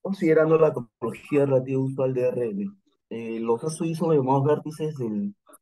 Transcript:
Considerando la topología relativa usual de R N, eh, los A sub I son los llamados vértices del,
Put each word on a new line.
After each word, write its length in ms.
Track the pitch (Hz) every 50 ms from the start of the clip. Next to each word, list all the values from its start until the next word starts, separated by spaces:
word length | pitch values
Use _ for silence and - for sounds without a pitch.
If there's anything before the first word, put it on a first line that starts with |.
Considerando 560 | - 190 196 - 180 160 160 160 156 156 160
la 160 | 156 160 151 -
topología 720 | 139 123 _ _ _ - 113 - - - - 151 143 139
relativa 340 | 135 135 127 131 135 135 135
usual 340 | 135 131 135 139 135 131 127
de 140 | 127 123
R 220 | 127 123 123 120 113
N, 200 | 104 98 104 98 - _ _ _ _ _ _ _
eh, 280 | - 113 117 113 113 113
los 240 | 113 117 117 117 -
A 60 | 156
sub 180 | 156 - 170
I 80 | 165 165
son 140 | 160 175 165
los 80 | 160
llamados 280 | 147 131 127 135 139 135
vértices 520 | 147 123 104 - 151 151 - 156 156 143
del, 360 | 135 123 110 104 104 101 101 101 _ _ _ - _